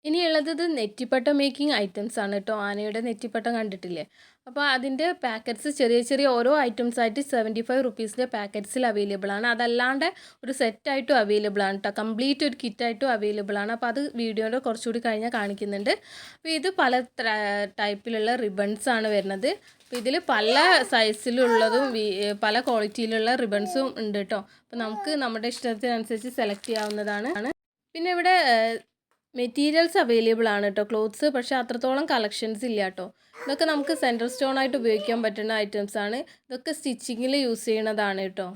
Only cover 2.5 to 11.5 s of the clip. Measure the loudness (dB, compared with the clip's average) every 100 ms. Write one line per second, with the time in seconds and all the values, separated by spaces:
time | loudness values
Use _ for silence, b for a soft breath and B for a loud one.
2.5 | -2 -2 -4 -4 -4 -4 -6 -6 -4 -2
3.5 | -2 -4 -6 -8 -8 -10 b b b -10
4.5 | -2 2 2 0 0 0 0 -4 -4 -6
5.5 | -6 -6 2 4 4 4 2 4 4 4
6.5 | 4 2 0 -2 2 0 0 -2 0 0
7.5 | -2 0 0 0 -2 -6 -4 -4 -4 -4
8.5 | -8 -6 0 0 2 -2 -2 -2 0 0
9.5 | 2 2 2 2 2 -2 B B B -8
10.5 | 0 0 0 -2 -2 4 4 4 2 2